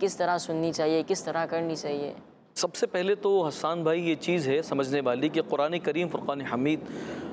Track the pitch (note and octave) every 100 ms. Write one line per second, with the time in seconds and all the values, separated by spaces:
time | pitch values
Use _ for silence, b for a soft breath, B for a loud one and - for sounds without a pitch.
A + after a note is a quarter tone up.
0 | F#3+ F#3 F3 F3 E3+ D#3+ E3 D#3+ D#3 D#3+
1 | D#3 F#3 D#3+ D#3+ D#3+ E3 E3 D3+ D3 C#3+
2 | C#3+ - - - - - F3+ - A#3+ F#3
3 | F#3 G3+ G3+ G3 D#3 C#3 D#3 E3+ D#3 E3+
4 | E3+ D3+ - F3 C3+ C#3+ D#3 C#3 C3+ C#3+
5 | B2+ B2 D3+ D#3 D#3 D3 D3 E3+ E3 D3+
6 | F3 - - C#3 B2+ A#2+ C#3 D#3 - B
7 | B B B